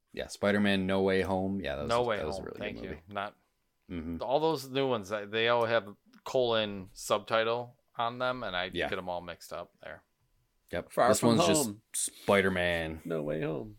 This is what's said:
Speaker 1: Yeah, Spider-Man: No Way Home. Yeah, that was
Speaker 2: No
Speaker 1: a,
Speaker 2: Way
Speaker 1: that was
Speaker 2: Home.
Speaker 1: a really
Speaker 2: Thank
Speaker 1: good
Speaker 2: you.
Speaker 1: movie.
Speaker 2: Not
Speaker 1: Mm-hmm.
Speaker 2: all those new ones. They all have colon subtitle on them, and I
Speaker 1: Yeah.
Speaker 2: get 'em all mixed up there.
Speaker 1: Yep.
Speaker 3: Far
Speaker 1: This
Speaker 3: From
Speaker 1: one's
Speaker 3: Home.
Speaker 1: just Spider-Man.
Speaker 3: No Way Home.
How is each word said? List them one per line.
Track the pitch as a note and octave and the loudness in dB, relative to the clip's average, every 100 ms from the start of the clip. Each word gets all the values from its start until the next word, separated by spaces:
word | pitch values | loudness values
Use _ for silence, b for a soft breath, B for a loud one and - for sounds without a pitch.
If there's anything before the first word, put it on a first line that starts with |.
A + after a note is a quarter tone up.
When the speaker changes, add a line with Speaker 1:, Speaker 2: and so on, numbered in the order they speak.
| _ | _
Speaker 1:
Yeah, | - B1 | -10 -10
Spider-Man: | - G2+ G2+ G#2 G2 F#2 | -2 2 4 4 2 2
No | F#2+ | 2
Way | F#2+ F#2+ | 4 2
Home. | F#2 F#2+ F#2+ G2 | 2 0 -2 -2
Yeah, | C#2+ C#2 | -4 -4
that | |
was | D2 | 0
Speaker 2:
No | A#2 | 0
Speaker 1:
a, | A#2+ | 2
Speaker 2:
Way | G#2 | -2
Speaker 1:
that | F#2+ | -2
was | F#2+ | -4
Speaker 2:
Home. | |
Speaker 1:
a | - | -8
really | - | -8
Speaker 2:
Thank | G#2 A2+ | -8 -8
Speaker 1:
good | |
Speaker 2:
you. | G2+ | -10
Speaker 1:
movie. | E2+ - | -12 -10
Speaker 2:
Not | G2+ G2+ - _ _ _ _ - | -8 -8 -10 _ _ _ _ -10
Speaker 1:
Mm-hmm. | F2 D#2+ E2 | -8 -6 -6
Speaker 2:
all | A2+ C#3+ | 0 2
those | D#3+ D3+ C3 | 2 0 -4
new | C3 C3+ | -2 0
ones. | A#2 F#2 G#2+ G2+ | 0 -2 -6 -4
They | A2 A2+ | 0 2
all | A#2+ A2+ | 4 4
have | A#2 G2+ G2+ _ - | 2 0 -10 _ -16
colon | - C3+ A#2+ A2+ G#2+ G2+ F#2 | -2 2 4 2 0 -4 -10
subtitle | - - G#2+ G2 A2+ A2+ A#2+ B2 - _ - | -12 0 0 2 2 2 0 -4 -14 _ -4
on | A#2 B2 | -4 -2
them, | B2+ B2+ | -2 -2
and | A2 F2+ | -4 -4
I | F#2 | -4
Speaker 1:
Yeah. | F2 D#2 | -2 -2
Speaker 2:
get | F#2+ | -4
'em | F#2 | -4
all | F2 | -8
mixed | F2 E2 - | -8 -14 -12
up | D#2+ F2 _ | -12 -12 _
there. | - D#2 _ _ _ _ _ _ _ | -16 -16 _ _ _ _ _ _ _
Speaker 1:
Yep. | E2+ - | -8 -4
Speaker 3:
Far | - B2 | 4 4
Speaker 1:
This | B2+ | 6
Speaker 3:
From | A#2+ A2+ | 6 6
Speaker 1:
one's | |
Speaker 3:
Home. | F3 D3+ B2 G#2 _ | 6 4 0 -6 _
Speaker 1:
just | - - - | -6 -6 -4
Spider-Man. | - G2+ F#2+ F#2 F2 E2+ D#2+ D#2+ | 4 4 4 2 2 0 -2 -6
Speaker 3:
No | E2 D#2+ | -6 -4
Way | D2 D#3 | -2 -4
Home. | D3+ D3 A2 | -4 -4 -8